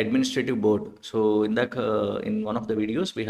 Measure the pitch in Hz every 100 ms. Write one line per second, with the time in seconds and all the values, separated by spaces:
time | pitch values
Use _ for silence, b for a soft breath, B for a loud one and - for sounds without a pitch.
0 | 110 131 - 135 131 117 107 104 107 -
1 | - 110 107 107 107 117 123 127 110 107
2 | 101 101 107 107 214 113 107 110 107 131
3 | 190 110 107